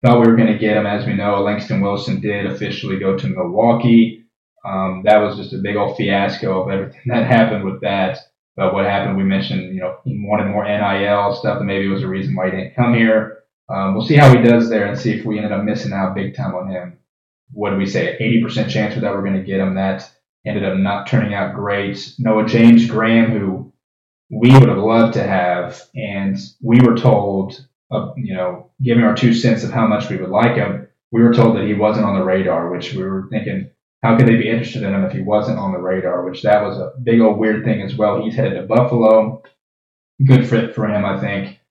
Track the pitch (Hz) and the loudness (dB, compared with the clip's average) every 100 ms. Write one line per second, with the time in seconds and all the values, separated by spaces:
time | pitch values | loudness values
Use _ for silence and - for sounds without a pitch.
0 | 123 120 117 117 113 104 110 107 101 107 | 4 6 6 4 2 2 0 0 -2 -4
1 | - 98 101 101 101 104 - 98 98 101 | -4 -4 -2 -2 -2 -4 -4 -2 -2 -4
2 | - 95 104 101 98 95 101 - 104 95 | -4 -4 -4 -4 -6 -6 -8 -8 -6 -4
3 | 95 95 98 92 85 95 117 117 123 117 | -2 -2 -4 -6 -4 0 2 2 4 4
4 | 113 - _ _ _ _ 101 95 95 92 | 4 0 _ _ _ _ -8 -4 -4 -2
5 | 98 107 104 - 95 95 101 104 98 - | 4 4 4 -4 -10 -8 -4 -2 -4 -4
6 | 101 98 98 - 101 95 92 98 98 - | -2 0 -2 -4 -4 -4 -2 -4 -6 -10
7 | 123 117 117 120 110 104 98 - - 98 | -4 -2 2 2 2 0 -6 -6 -4 -2
8 | 92 - - _ _ - - 98 98 101 | -2 -4 -12 _ _ -4 -2 0 -2 -2
9 | 98 95 98 95 - 95 90 92 90 - | -2 -2 0 0 -2 -6 -6 -8 -8 -8
10 | - 101 101 104 98 101 104 104 101 98 | -8 -8 -2 -2 -2 -4 -4 -2 -2 -2
11 | 101 101 101 101 110 101 101 95 98 98 | 0 0 0 -2 -4 -4 -4 -4 -2 -4
12 | 92 95 - 92 92 95 - - 123 117 | -4 -4 -4 -4 -4 -4 -10 -2 0 2
13 | 113 110 110 - _ _ _ 98 98 104 | 4 2 0 -10 _ _ _ -6 -2 -2
14 | 123 147 139 123 117 117 113 110 101 - | 4 8 8 8 6 4 4 0 -2 -4
15 | 117 98 110 104 104 95 104 - 101 98 | -4 -4 -4 -6 -4 -4 -4 -4 -6 -4
16 | 95 95 95 - 95 90 95 92 90 - | -4 -4 -8 -6 -6 -6 -8 -10 -12 -18
17 | _ _ _ _ _ 101 101 98 98 98 | _ _ _ _ _ -8 -4 -2 -2 -2
18 | 87 - 110 113 117 - 104 113 107 - | -4 -2 0 2 0 -2 -2 -2 -2 -2
19 | 101 98 98 95 95 95 95 92 95 92 | -4 -4 -2 -4 -2 -2 -2 -2 -2 -4
20 | - _ _ _ - 104 95 95 98 101 | -10 _ _ _ -8 -4 -4 -2 -2 -2
21 | - 113 101 101 95 101 101 101 98 98 | 0 0 0 -4 -6 -6 -4 -4 -4 -8
22 | - - 113 110 107 117 117 117 113 110 | -12 -6 0 0 2 6 8 8 6 0
23 | 110 113 113 107 98 95 - _ _ _ | 2 2 2 0 -2 -6 -10 _ _ _
24 | _ _ _ 107 120 135 113 95 107 117 | _ _ _ 0 8 8 8 4 0 2
25 | 113 - 98 95 92 - - - - - | 2 0 -2 -2 0 -2 -6 -12 -16 -12
26 | 104 98 98 95 - _ 110 120 123 117 | -8 -6 -4 -6 -8 _ 2 6 6 4
27 | - 107 101 95 95 - - _ _ 110 | 2 2 0 -4 -6 -10 -20 _ _ -8
28 | - - 104 92 90 87 - _ 127 117 | -8 -10 -8 -4 -6 -6 -16 _ 2 4
29 | 113 - 120 113 117 110 - 117 110 104 | 4 4 2 2 2 0 -2 -2 0 0
30 | - 95 92 104 120 - 98 - - _ | -4 -8 -2 2 2 2 -2 -6 -10 _
31 | _ 113 117 117 113 101 101 104 107 110 | _ 2 4 6 4 2 0 0 0 2
32 | 101 98 92 95 92 85 87 90 - 95 | 0 0 0 0 0 -2 -4 -6 -8 -8
33 | 95 95 95 110 107 95 - _ _ _ | -6 -6 -6 -6 -6 -8 -8 _ _ _
34 | 117 117 117 113 - 113 - - 101 98 | 0 4 6 4 2 -2 -4 -6 -4 -2
35 | 92 98 95 104 110 98 98 90 92 92 | -2 -4 -2 0 0 -4 -4 -6 -4 -4
36 | 92 90 90 92 - - 87 80 80 - | -2 -4 -6 -6 0 2 0 -6 -10 -8
37 | 120 117 110 104 110 107 113 104 98 107 | 0 4 4 2 0 -2 -2 -4 -4 -2
38 | 107 104 107 117 135 98 95 110 123 120 | -2 0 -4 -2 -2 -4 -2 0 2 2
39 | 110 110 110 - - _ _ _ _ _ | 4 4 4 -4 -16 _ _ _ _ _
40 | _ _ 135 127 117 117 113 - 107 104 | _ _ 4 6 4 0 -2 -4 -2 -2
41 | 98 95 101 101 95 - _ | -2 -4 -4 -6 -8 -14 _